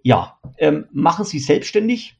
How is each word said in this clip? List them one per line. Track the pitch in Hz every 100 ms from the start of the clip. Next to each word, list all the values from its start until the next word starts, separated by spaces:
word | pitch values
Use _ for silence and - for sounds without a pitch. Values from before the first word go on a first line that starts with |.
ja, | 127 98 - _ - -
ähm, | 151 156 -
machen | 143 160 180
sie | 196 151
selbstständig | 131 156 - 208 220 240 -